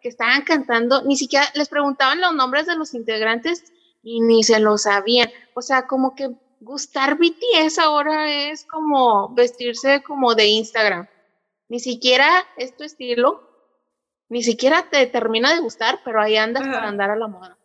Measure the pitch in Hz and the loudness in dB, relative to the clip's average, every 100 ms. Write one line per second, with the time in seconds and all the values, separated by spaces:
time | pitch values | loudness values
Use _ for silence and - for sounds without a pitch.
0 | 247 233 233 269 285 311 262 233 240 262 | -12 -4 0 0 2 -2 0 0 2 0
1 | 247 262 262 277 285 294 285 285 285 269 | 2 -2 0 0 0 -2 -4 -2 -2 0
2 | 269 320 359 311 254 277 311 330 302 240 | 0 2 0 0 0 0 -2 -4 -6 -8
3 | 226 220 220 233 269 349 _ _ _ _ | -6 -2 -2 -2 -4 -6 _ _ _ _
4 | 226 233 226 226 220 220 214 208 208 202 | -8 0 4 4 6 4 4 2 2 0
5 | 196 247 233 - _ - 247 262 254 269 | 2 2 2 -4 _ -12 -2 -2 0 -2
6 | 262 262 269 240 _ _ 220 277 - 277 | -2 -2 -10 -10 _ _ -16 -12 -8 -4
7 | 269 294 339 330 480 339 311 320 311 294 | -2 2 0 0 0 2 2 0 2 2
8 | 294 311 302 294 285 311 - 320 311 285 | 0 -2 -2 -4 -6 -10 -12 -6 0 2
9 | 247 202 202 240 247 240 240 233 269 277 | 4 2 0 0 0 0 -8 -2 0 0
10 | 277 285 254 220 208 214 220 226 208 180 | -2 0 2 4 4 2 -2 -2 -2 -2
11 | 180 _ _ _ _ _ _ 240 254 233 | -10 _ _ _ _ _ _ -8 -8 -2
12 | 247 254 285 359 359 - 254 - 302 - | 2 4 4 2 0 -12 -12 -12 -18 -12
13 | 247 240 254 415 _ _ _ _ _ _ | -4 0 0 0 _ _ _ _ _ _
14 | _ _ _ 240 233 226 262 320 359 285 | _ _ _ -4 -2 0 0 0 0 0
15 | 254 247 220 226 262 330 247 - 226 - | 0 0 -2 0 0 0 -2 -4 -4 -4
16 | - 220 214 214 220 247 269 247 220 202 | -2 0 2 0 0 -4 -4 -6 -6 -4
17 | 196 214 220 180 185 _ | -4 -4 -6 -12 -20 _